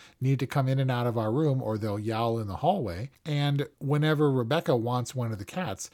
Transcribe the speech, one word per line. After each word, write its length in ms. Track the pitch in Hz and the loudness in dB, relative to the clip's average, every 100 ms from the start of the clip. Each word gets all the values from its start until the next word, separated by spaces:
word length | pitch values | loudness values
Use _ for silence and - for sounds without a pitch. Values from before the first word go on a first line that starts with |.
| - - | -20 -4
need 200 | 131 135 | 0 0
to 80 | 131 | 0
come 200 | 143 131 | 0 0
in 120 | 135 | 2
and 120 | 131 | 2
out 160 | 123 123 | 0 0
of 100 | 117 | 0
our 140 | 110 | 0
room 300 | 127 156 131 | 2 2 2
or 160 | 113 110 | 0 -2
they'll 220 | 107 104 | -2 -2
yowl 400 | 107 110 117 113 | -2 0 0 0
in 80 | 104 | -4
the 100 | 87 | -2
hallway. 520 | 151 196 110 87 135 _ - | 0 0 -2 -6 -8 _ -4
And 420 | 147 143 143 143 - | 0 0 0 -2 -6
whenever 520 | 143 147 151 147 147 | -2 2 2 4 4
Rebecca 440 | 131 113 160 170 123 | 4 2 0 2 2
wants 380 | 117 123 123 127 | 2 -2 -2 -4
one 160 | 117 | -4
of 60 | 104 | -4
the 60 | 101 | -6
cats, 440 | - 165 98 - | -6 -4 -6 -10